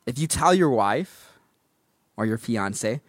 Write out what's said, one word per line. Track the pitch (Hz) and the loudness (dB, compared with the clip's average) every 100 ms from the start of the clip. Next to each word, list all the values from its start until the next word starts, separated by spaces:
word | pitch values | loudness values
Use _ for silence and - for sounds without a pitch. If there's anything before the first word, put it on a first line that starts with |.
| - | -10
If | 123 | -6
you | 156 | -4
tell | - 165 | 2 4
your | 185 165 | 4 4
wife | 120 101 120 190 - - _ _ _ _ _ _ _ _ - | 2 2 0 -4 -14 -20 _ _ _ _ _ _ _ _ -6
or | 110 | -4
your | 110 | -4
fiance, | - 110 98 110 107 127 | -4 -4 -4 -4 -4 -6